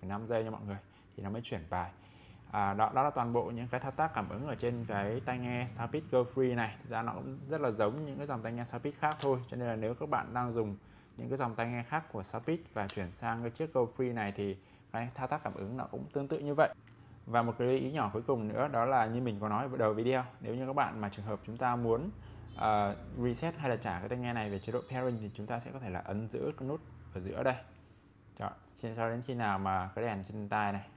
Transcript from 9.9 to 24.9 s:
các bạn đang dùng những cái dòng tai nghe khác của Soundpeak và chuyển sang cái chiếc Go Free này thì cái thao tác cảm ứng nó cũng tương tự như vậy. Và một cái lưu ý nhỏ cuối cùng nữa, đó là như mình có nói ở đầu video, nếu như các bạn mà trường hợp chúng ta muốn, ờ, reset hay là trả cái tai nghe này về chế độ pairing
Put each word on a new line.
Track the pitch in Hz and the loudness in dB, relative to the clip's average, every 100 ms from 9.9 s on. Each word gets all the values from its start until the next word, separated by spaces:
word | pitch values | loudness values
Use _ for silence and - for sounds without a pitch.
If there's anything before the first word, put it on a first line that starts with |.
| 127 | -2
các | 151 | 0
bạn | 131 - | 0 0
đang | 120 123 | -2 0
dùng | 117 107 98 - - - - | 2 0 -2 -10 -20 -18 -10
những | 120 | -4
cái | 131 | -2
dòng | 123 110 | 0 0
tai | 117 | -2
nghe | 120 | -2
khác | 120 156 156 | -2 -4 -2
của | 110 | -6
Soundpeak | 95 113 123 165 - | -6 -4 -2 -2 -2
và | 110 98 | -4 -2
chuyển | - 90 | -2 -6
sang | - 117 113 | -4 -4 -2
cái | 117 | -4
chiếc | 117 160 | -4 0
Go | 131 117 - | 4 2 2
Free | 127 | 0
này | 117 101 | 0 -2
thì | 98 101 95 - - - | 0 -2 -4 -10 -20 -8
cái | 110 117 127 | -4 -4 -4
thao | 131 | -2
tác | 151 | -2
cảm | 113 | -4
ứng | 95 98 127 | -6 -6 -6
nó | - | -6
cũng | - 143 | -6 -4
tương | 139 139 | -4 -2
tự | 160 | -2
như | 143 143 | 0 4
vậy. | 151 - - - - - - | 4 4 -12 -20 -20 -16 2
Và | 117 | 4
một | 117 - | 4 2
cái | 123 | 4
lưu | 131 | 4
ý | 131 | 2
nhỏ | 151 104 | 0 0
cuối | 107 | 0
cùng | 123 127 107 | 2 2 2
nữa, | 107 147 | 0 2
đó | 120 120 | 4 6
là | 131 110 | 6 4
như | 120 | 2
mình | 123 104 | 0 0
có | 107 | 0
nói | 107 135 | 0 0
ở | 123 | 4
đầu | 110 | 4
video, | 107 117 131 123 - | 4 4 2 0 -6
nếu | 113 120 | -6 -4
như | 131 | 0
các | 143 | 2
bạn | 107 107 | 2 2
mà | 104 | -4
trường | 98 104 | -4 -4
hợp | 101 | -4
chúng | - 117 | -6 0
ta | 127 120 | 2 2
muốn, | 117 113 180 - - - - - | 4 4 2 -6 -12 -14 -12 0
ờ, | 110 104 101 104 - - | 4 6 4 2 -6 0
reset | 123 120 165 165 | 0 2 -2 0
hay | 143 | 0
là | 113 | 0
trả | 113 87 | 0 -2
cái | 104 | -2
tai | 123 | -2
nghe | 123 | 0
này | 120 107 | 0 0
về | 98 | -2
chế | 113 | -2
độ | 120 | -2
pairing | - | -2